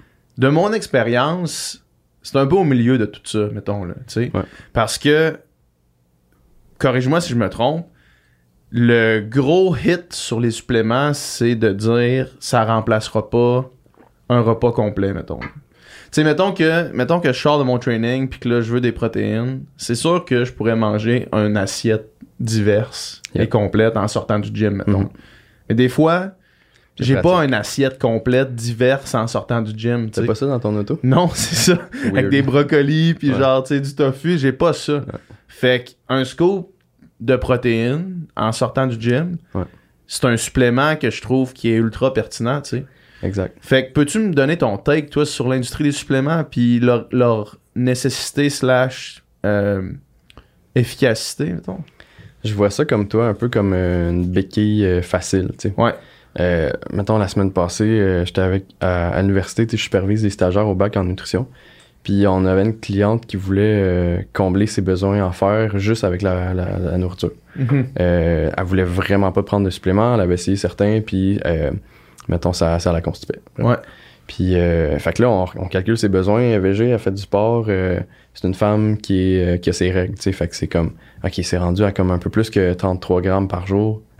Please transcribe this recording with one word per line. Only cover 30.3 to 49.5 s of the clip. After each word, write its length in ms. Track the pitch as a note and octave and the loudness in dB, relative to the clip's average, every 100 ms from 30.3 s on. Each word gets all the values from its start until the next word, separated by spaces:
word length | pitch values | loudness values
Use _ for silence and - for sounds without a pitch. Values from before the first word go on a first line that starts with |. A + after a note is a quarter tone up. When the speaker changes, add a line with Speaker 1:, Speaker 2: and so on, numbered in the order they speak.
| G#2+ | 0
Speaker 2:
ça 120 | C#3 | -2
dans 120 | B2+ | -2
ton 160 | A2 G#2 | -2 -2
auto ? 240 | G2+ D#3+ | -4 -2
Speaker 1:
Non, 260 | B2+ D3+ F3+ | 2 2 2
<laughs> 40 | |
c'est 220 | - - - - | -2 -4 0 2
ça. 60 | F3 - C4+ | 2 -2 -6
Speaker 2:
Weird. 140 | C#4 - | -2 0
Speaker 1:
Avec 120 | G2+ | 2
des 120 | C3+ | 2
brocolis 720 | C3+ C3+ C#3+ D3+ C#3+ D#3 E3 | 2 2 4 2 4 2 2
puis 180 | D#3+ C#3+ | 2 0
Speaker 2:
Ouais. 60 | B2+ | 2
Speaker 1:
genre, 240 | C3+ C3 | 2 2
tu 120 | C3 C#3 | 0 -2
sais, 40 | |
du 120 | C#3 C#3+ | -2 0
tofu, 420 | C#3 C3+ D#3+ F3 | 0 0 -2 0
j'ai 140 | C3+ | 0
pas 200 | C3 E3+ | 2 0
ça. 220 | - - D3 | 0 -2 -4
Speaker 2:
Ouais. 60 | - - - - _ | -4 -12 -16 -20 _
Speaker 1:
Fait 480 | - B2+ B2 A#2+ - - | -2 0 0 -4 -16 -4
qu'un 160 | C3 C3 | -2 -2
scoop 460 | - F3 G3 F3+ _ _ _ - _ | 0 0 0 -6 _ _ _ -20 _
de 140 | A2+ B2+ | 0 0
protéines 880 | - B2 A#2+ A2+ A#2 D3 F#3+ F3 D#3 - | 2 0 2 0 0 -2 -4 -10 -10 -4
en 160 | A2 | -2
sortant 360 | A2+ A#2 C3+ C3 | -2 -2 0 -2
du 120 | A2+ | -2
gym, 380 | A#2 B2 F3 E3+ - | 0 0 -2 -6 -6
Speaker 2:
Ouais. 100 | G2 F2+ - _ _ - | -6 -6 -10 _ _ -14
Speaker 1:
c'est 180 | - B2+ | -2 0
un 100 | A#2 | 0
supplément 600 | - C3+ B2 B2 D3 D#3 | 0 2 2 4 2 0
que 120 | A#2+ | -4
je 100 | - | -4
trouve 320 | - C3 B2+ | -2 0 -2
qui 160 | - A#2+ | -2 0
est 60 | A2+ | 2
ultra 360 | A2+ - C3 | 0 0 0
pertinent, 460 | B2+ G2 - A#2 C#3+ | 0 -4 -4 -4 -4
tu 80 | C3+ A#2+ | -6 -8
sais. 80 | C#3 _ _ - | -10 _ _ -8
Speaker 2:
Exact. 320 | F#2 G2+ F#2 - | -6 -4 -6 -10
Speaker 1:
Fait 240 | - C3+ C3 | 0 0 2
que 60 | |
peux-tu 240 | D3 D3 A3 | 0 0 0
me 160 | G#3+ | 0
donner 240 | C#3+ C3+ E3 | 2 0 0
ton 200 | A#2+ G2 | -2 -2
take, 320 | - D#3 D3 | 0 0 0
toi, 180 | C#3+ D3 | -2 -2
sur 200 | - B2+ | -2 -2
l'industrie 360 | C3 B2 - | -2 -4 -2
des 80 | D3 | -2
suppléments 520 | C#3+ - C3+ C#3 E3 | -2 -2 -2 0 -2
puis 360 | D3+ B2+ A#2+ A#2+ | -2 0 2 4
leur, 280 | B2 A#2+ - | 4 2 0
leur 480 | B2+ A#2+ A2+ G#2 - _ - | 0 2 0 -4 -14 _ -2
nécessité 760 | B2 B2 C3+ - - - C#3+ | -2 0 -2 -4 -6 -2 -2
slash, 720 | - C3 B2+ C3 - - - _ _ | 0 2 2 2 -4 -14 -18 _ _
euh, 460 | G2+ | -2